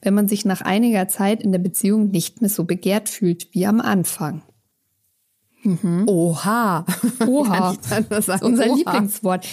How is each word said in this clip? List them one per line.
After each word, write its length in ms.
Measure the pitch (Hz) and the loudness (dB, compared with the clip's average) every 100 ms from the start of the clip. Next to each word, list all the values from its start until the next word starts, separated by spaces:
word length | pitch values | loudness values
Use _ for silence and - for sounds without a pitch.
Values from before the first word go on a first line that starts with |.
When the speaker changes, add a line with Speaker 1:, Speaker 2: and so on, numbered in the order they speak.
Speaker 1:
wenn 140 | 196 202 | 0 2
man 120 | 202 | 2
sich 160 | 202 | 0
nach 180 | 190 185 | 0 -2
einiger 460 | - 196 240 214 185 | 0 0 2 2 0
Zeit 360 | - 196 220 | 0 0 0
in 80 | 202 | 0
der 80 | 185 | 0
Beziehung 480 | 180 - 196 220 202 | 0 0 2 2 2
nicht 340 | 185 - - | 0 -4 -2
mehr 80 | 202 | -2
so 140 | - | 0
begehrt 460 | 170 175 185 202 208 | -2 -2 0 -2 -2
fühlt 400 | - 180 175 - | -2 0 0 -4
wie 140 | 180 196 | -2 2
am 120 | 220 | 2
Anfang.“ 640 | 233 196 160 - 156 156 - _ _ _ _ _ _ _ _ _ _ _ | 2 0 0 -4 -6 -6 -12 _ _ _ _ _ _ _ _ _ _ _
Mhm. 400 | 214 175 180 175 220 | -2 0 0 0 2
Speaker 2:
Oha. 800 | 175 170 156 185 233 220 165 170 - 247 - 226 | 2 2 0 -2 0 0 0 -4 -2 -2 0 2
Speaker 1:
Oha. 180 | 269 254 | 2 2
Speaker 2:
<laughs> 40 | |
Kann 280 | 185 185 - | 2 0 -2
ich 100 | - | -4
anders 0 | |
sagen? 140 | 208 220 | -2 0
Speaker 1:
Das 180 | 208 214 | -2 -2
ist 140 | 185 | 0
unser 240 | - 240 240 | 0 2 2
Speaker 2:
Oha. 80 | 262 | 2
Speaker 1:
Lieblingswort. 720 | 339 190 202 - 190 185 - | 2 0 0 -2 -2 -2 -4